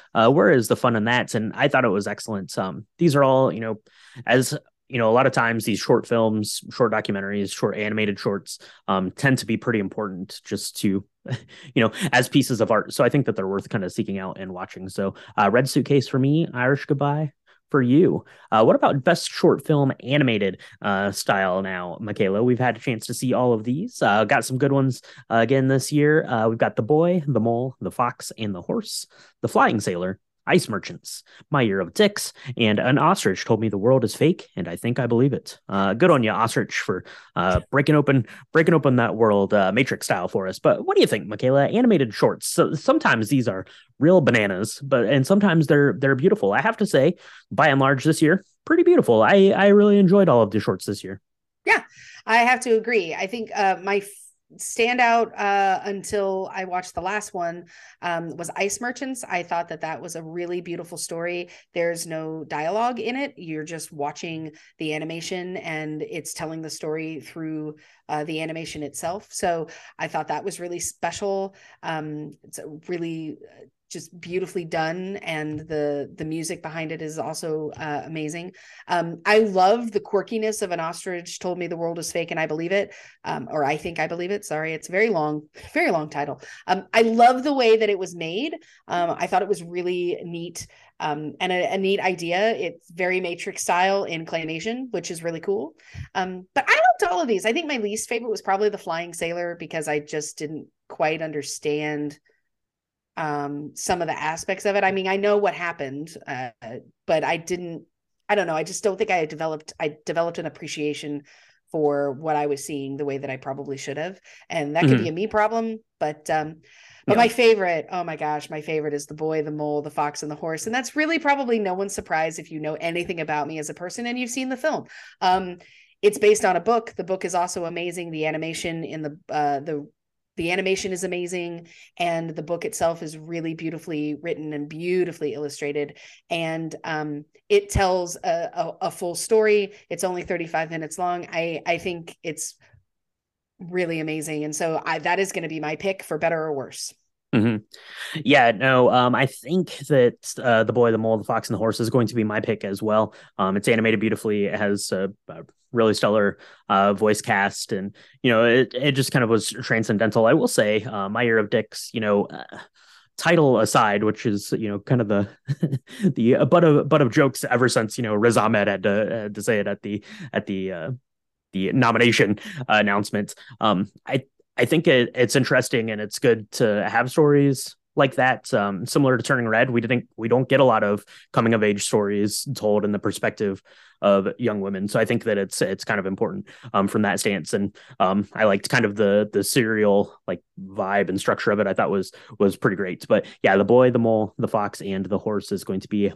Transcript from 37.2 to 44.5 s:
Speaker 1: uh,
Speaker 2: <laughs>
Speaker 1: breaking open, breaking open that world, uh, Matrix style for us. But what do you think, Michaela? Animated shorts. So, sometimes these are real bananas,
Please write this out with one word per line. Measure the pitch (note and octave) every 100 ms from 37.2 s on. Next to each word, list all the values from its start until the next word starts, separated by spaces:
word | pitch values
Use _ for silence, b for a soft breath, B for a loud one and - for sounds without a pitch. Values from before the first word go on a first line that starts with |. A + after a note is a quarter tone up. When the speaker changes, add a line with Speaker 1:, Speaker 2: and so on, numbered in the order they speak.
| B -
Speaker 1:
uh, | F2+ F2+ -
Speaker 2:
<laughs> |
Speaker 1:
breaking | C3+ C#3
open, | D3+ D3 C3+ G#2+ B -
breaking | E3 E3
open | E3 C#3 B2
that | A2+
world, | G#2 A2+ G2+ G2
uh, | G#2 F#2+
Matrix | G#2+ C#3+ G2 -
style | G2+ F2+
for | G#2+ F#2+
us. | -
But | D3+ -
what | F4+ G4+
do |
you | B3
think, | A2+ F#2+
Michaela? | A2 B2+ C#3 C#3
Animated | G#3+ B3 F3+ B2
shorts. | - A#2+ F#2 -
So, | - C#3
sometimes | D3+ - D#4 - A#2+ G#2+
these | C#3 A#2
are | F#2+ - b b -
real | D3 F#3
bananas, | B2+ A#2+ G#2